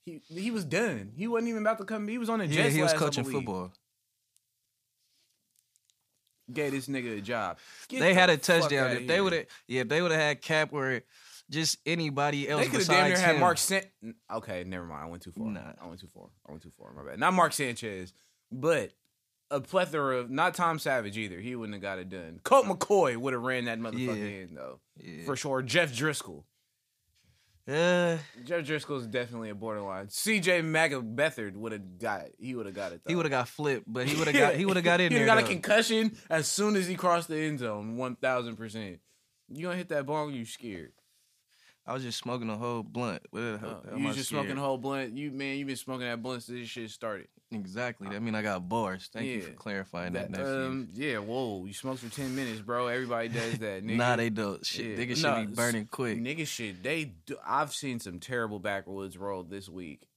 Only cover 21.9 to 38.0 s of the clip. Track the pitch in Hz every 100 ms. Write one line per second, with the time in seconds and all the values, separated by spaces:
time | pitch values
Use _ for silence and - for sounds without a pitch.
21.9 | 95 92 92 82 85 - 269 214 180 -
22.9 | 202 151 117 131 127 123 127 120 113 113
23.9 | 117 127 107 104 101 92 76 65 65 _
24.9 | - - 78 85 135 - 131 131 156 165
25.9 | 117 156 139 98 76 80 _ _ _ _
26.9 | _ _ _ _ _ _ _ - 143 175
27.9 | 180 175 165 143 - 123 170 143 151 -
28.9 | 139 117 117 120 120 110 101 113 107 101
29.9 | 95 104 - 208 214 170 180 160 156 160
30.9 | 135 117 113 151 - 107 98 113 107 95
31.9 | 90 110 98 71 - 117 123 101 95 95
32.9 | 85 - 175 160 135 120 - 151 123 -
33.9 | 117 127 151 156 147 - 139 196 180 175
34.9 | 175 175 240 - 220 226 185 - 208 226
35.9 | 220 220 220 - 160 147 - 208 208 180
36.9 | 180 180 170 165 156 156 147 120 104 107
37.9 | 117